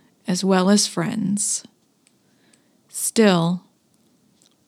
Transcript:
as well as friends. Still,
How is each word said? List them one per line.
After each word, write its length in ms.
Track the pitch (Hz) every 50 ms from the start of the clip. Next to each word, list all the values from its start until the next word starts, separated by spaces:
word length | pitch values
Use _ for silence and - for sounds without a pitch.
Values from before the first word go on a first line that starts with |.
| _ _ _ _ _
as 160 | - 185 180 -
well 260 | 190 196 185 180 190
as 200 | 208 208 202 -
friends. 760 | - - 165 - - - - - 202 202 - - - - - - _ _ _ _ _ _ _ _ _ _ _ _ _ _ _ _ _ _ _ _ _ _ _ _
Still, 760 | - - - - - - 226 208 185 175 165 170 180 180 - _ _ _ _ _ _ _ _ _ _ _ _ _ _ _ _ _ _ _ _